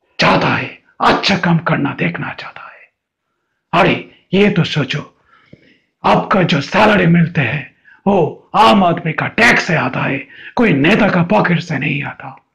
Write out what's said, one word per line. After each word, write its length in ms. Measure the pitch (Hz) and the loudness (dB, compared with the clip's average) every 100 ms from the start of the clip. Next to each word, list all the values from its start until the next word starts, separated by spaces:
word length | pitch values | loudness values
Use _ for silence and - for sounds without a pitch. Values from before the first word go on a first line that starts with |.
| _ - | _ -4
चाहता 280 | - - - | 0 0 0
है, 360 | - - - _ - | -4 -6 -12 _ -4
अच्छा 360 | - - - 196 | 0 0 0 -2
काम 200 | 180 165 | 0 0
करना 360 | - 151 139 | 0 -2 -4
देखना 400 | - 175 170 - | -4 -6 -6 -10
चाहता 280 | - - - | -12 -16 -18
है। 300 | - - - _ _ _ _ _ _ _ _ | -20 -20 -20 _ _ _ _ _ _ _ _
अरे, 540 | 165 190 - - _ _ | 0 0 0 -6 _ _
ये 160 | 190 208 | 2 2
तो 140 | 175 | 2
सोचो, 540 | 156 151 139 147 - _ _ _ _ - _ _ _ _ - | 0 -2 -4 -6 -10 _ _ _ _ -20 _ _ _ _ 0
आपका 380 | 208 - 196 | 0 0 0
जो 180 | 170 147 | 2 0
salary 440 | - 190 214 208 170 | -2 0 2 4 4
मिलते 360 | 170 160 165 | 4 2 0
हैं, 340 | 120 147 - _ _ _ 190 | -2 -4 -10 _ _ _ 0
वो 420 | 196 147 - _ - | 0 0 -4 _ 2
आम 280 | 226 208 | 4 4
आदमी 300 | 175 170 165 | 4 0 -4
का 140 | - - | -4 -4
tax 360 | - 240 - | 0 2 2
से 120 | - 156 | 0 -2
आता 240 | 127 135 | -2 -4
है, 280 | 139 135 - - - - | -4 -6 -10 -20 -10 -2
कोई 180 | 226 | 0
नेता 360 | 139 151 226 196 | 2 2 2 2
का 140 | 175 | 2
pocket 360 | 170 208 170 165 | 2 2 2 -2
से 200 | - 135 | -2 -6
नहीं 240 | 147 147 | -4 -6
आता। 320 | 131 - 131 - _ | -8 -12 -16 -18 _